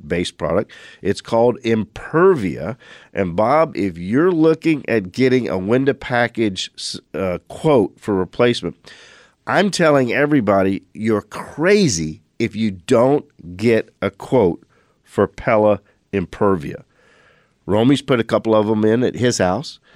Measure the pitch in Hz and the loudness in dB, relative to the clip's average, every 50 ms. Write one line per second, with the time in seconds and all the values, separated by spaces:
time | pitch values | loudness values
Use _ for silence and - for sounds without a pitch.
0 | - 73 85 87 92 - - - - 78 82 98 117 - - - - - - - | -10 -6 -4 -4 -4 -6 -6 -8 -6 -4 -2 -2 -4 -6 -10 -20 -20 -20 -16 -8
1 | - 92 101 - - - 117 113 117 123 117 - - 113 113 110 104 - - - | -6 -4 -4 -6 -6 -2 0 2 2 2 0 0 -2 -2 -2 -2 -2 -6 -10 -16
2 | - - - 160 180 196 185 139 101 87 64 58 73 101 117 - - - - - | -10 -4 0 2 4 4 4 2 0 -4 -6 -6 -8 -10 -10 -12 -14 -20 -20 -20
3 | - _ - - 98 90 82 92 107 117 143 156 165 151 - - 98 98 82 82 | -20 _ -4 -4 -4 -2 0 0 0 2 2 2 0 0 -2 -4 -4 -4 -6 -8
4 | 87 92 110 135 165 185 180 160 156 160 160 160 - 165 160 139 - - 117 113 | -6 -2 0 0 2 2 2 2 4 2 2 2 0 -2 -2 -2 -2 -2 -2 -2
5 | 95 90 - - 131 131 127 131 117 67 80 95 92 98 117 127 139 139 123 - | -2 -4 -2 0 2 2 2 2 0 -2 -4 -4 -2 0 0 0 2 0 -2 -4
6 | - - 127 120 120 113 - 113 113 107 95 92 - - _ - - - - - | -4 -4 -2 -2 -2 -2 -2 -2 -2 -2 -2 -4 -8 -12 _ -12 -12 -12 -12 -14
7 | - _ - - 95 92 90 87 - - - - - 160 147 123 98 85 - _ | -14 _ -8 -6 -4 -4 -4 -6 -10 -14 -12 -4 0 2 4 4 2 0 -4 _
8 | - - 104 95 92 85 - - 120 123 120 - - 85 - _ _ - - - | -6 -2 -2 -2 -2 -4 -2 0 0 0 0 -2 -6 -10 -10 _ _ -20 -20 -20
9 | - - - - - _ _ _ _ - 123 156 196 208 - - 175 156 147 139 | -20 -20 -20 -20 -20 _ _ _ _ -2 0 0 0 0 0 2 2 4 4 4
10 | 131 117 98 120 147 147 151 139 110 101 101 98 95 98 98 - - _ - - | 2 2 0 0 0 2 2 2 2 4 2 2 2 2 0 -4 -6 _ -12 -6
11 | 110 113 110 104 - _ - - - - - - 151 185 208 214 196 147 98 80 | -2 -2 -2 -2 -2 _ -12 -16 -16 -14 -8 -2 0 2 4 4 4 2 0 -2
12 | 82 78 76 - _ _ _ - 117 110 - 104 110 110 95 90 82 - 127 113 | -4 -6 -8 -12 _ _ _ -4 -4 -4 -2 -2 -4 -4 -4 -6 -2 2 4 4
13 | 120 131 143 143 - _ _ - - 87 90 90 107 120 113 110 - - _ _ | 4 4 2 0 -2 _ _ -20 -20 -18 -8 -2 0 2 2 2 0 -4 _ _
14 | - 98 - - - - 135 127 107 87 80 - _ _ _ _ _ _ _ _ | -8 -8 -8 -10 -6 0 2 2 2 2 0 -2 _ _ _ _ _ _ _ _
15 | _ _ - - 101 - _ - - - 117 107 107 104 104 92 - _ _ _ | _ _ -2 -2 -2 -2 _ -4 -2 0 2 4 4 4 2 0 -4 _ _ _
16 | _ _ - 98 87 - - - 107 101 95 85 71 73 - - - _ _ _ | _ _ -6 -6 -4 -6 -4 -2 0 0 0 0 -4 -8 -12 -14 -18 _ _ _
17 | _ _ _ _ _ _ _ _ _ _ _ _ _ - 92 107 113 131 147 135 | _ _ _ _ _ _ _ _ _ _ _ _ _ -2 0 2 2 2 2 0
18 | 135 - 135 117 113 - 117 110 - 113 110 107 104 107 113 107 107 107 110 120 | 0 0 -2 -2 0 0 -2 -2 0 2 2 2 2 2 0 0 2 2 2 2
19 | 127 101 - - 123 123 117 - 95 90 92 113 - - - - _ _ _ | 0 -2 -2 -2 -2 -2 0 0 0 -2 -2 -4 -6 -10 -16 -20 _ _ _